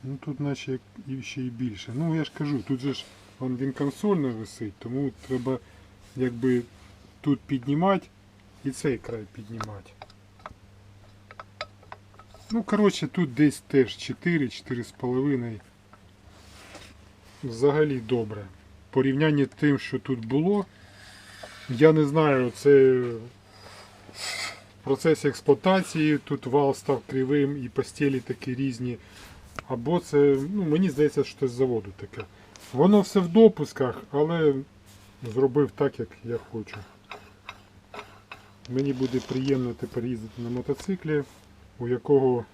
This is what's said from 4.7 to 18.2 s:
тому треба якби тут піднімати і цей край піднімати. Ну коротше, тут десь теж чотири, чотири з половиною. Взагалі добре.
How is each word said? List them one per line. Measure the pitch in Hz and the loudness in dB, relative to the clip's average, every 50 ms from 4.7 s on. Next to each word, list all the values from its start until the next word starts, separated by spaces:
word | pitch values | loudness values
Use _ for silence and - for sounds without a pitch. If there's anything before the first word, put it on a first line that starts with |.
| 92 _ | -10 _
тому | - 113 123 135 143 131 110 - - | -12 -6 -4 -4 -4 -4 -6 -10 -8
треба | - 131 127 120 131 131 120 - - - - - - - - - - - | -6 -4 -4 -2 -4 -4 -4 -6 -16 -20 -20 -20 -20 -20 -20 -20 -16 -6
якби | 131 127 127 120 117 123 131 123 123 117 - - - - - - - - - - - | -4 -4 -4 -2 -2 0 2 2 0 -2 -6 -18 -20 -20 -20 -20 -20 -20 -20 -20 -6
тут | - 147 139 - | -2 -2 -2 -2
піднімати | - - 143 131 120 139 143 156 175 196 196 170 - - _ - - - - - - - - - - | -2 -6 -6 -4 -2 -2 0 2 2 2 2 0 -2 -10 _ -20 -20 -20 -20 -20 -20 -20 -20 -8 -8
і | 139 | -8
цей | 127 - - 151 123 | -8 -4 -4 -2 -4
край | 107 - - 117 110 107 95 - | -4 -6 -10 -10 -10 -12 -14 -16
піднімати. | 117 104 104 113 113 107 110 104 98 - - - - - - - - - - _ - - - - _ - - - - - - - - - - - - - - - - - - - - - - - - - - - - - - - - - - - - - - | -18 -16 -14 -12 -12 -10 -12 -12 -16 -18 -20 -20 -20 -20 -20 -20 -20 -20 -20 _ -20 -20 -20 -20 _ -20 -20 -20 -20 -20 -20 -20 -20 -20 -20 -20 -20 -20 -20 -20 -20 -20 -20 -14 -14 -14 -14 -14 -20 -20 -20 -20 -20 -20 -20 -20 -20 -20 -20 -20 -20 -10 -4
Ну | 214 233 - | -4 -4 0
коротше, | - 208 202 214 196 - - 156 | 0 2 4 4 4 2 0 -6
тут | 147 - - 175 139 120 | -4 -2 -2 -2 -2 2
десь | 123 151 147 - - - | 4 4 4 2 0 -10
теж | - - 139 127 107 - | 2 4 4 4 4 0
чотири, | - - - - - - 175 170 160 139 113 | -12 -10 -10 -10 -4 -2 0 0 0 0 -2
чотири | - - - - 127 120 110 | -6 -12 -8 -8 -8 -6 -8
з | - | -10
половиною. | - - - 123 123 127 139 147 139 123 120 117 110 101 - - _ - - - - - - - - _ - - - - - - - - - - - - - - - - - - - - - - - - - | -12 -8 -6 -2 -2 0 0 0 0 -2 -4 -6 -10 -12 -16 -20 _ -20 -20 -20 -20 -20 -20 -20 -20 _ -20 -20 -20 -20 -20 -20 -20 -20 -20 -20 -20 -20 -20 -20 -20 -20 -20 -20 -20 -20 -20 -20 -20 -12 -12
Взагалі | 131 113 113 131 143 139 151 156 151 135 123 | -10 -4 2 2 2 4 4 2 2 0 -4
добре. | 110 107 127 120 | -2 -2 -2 -2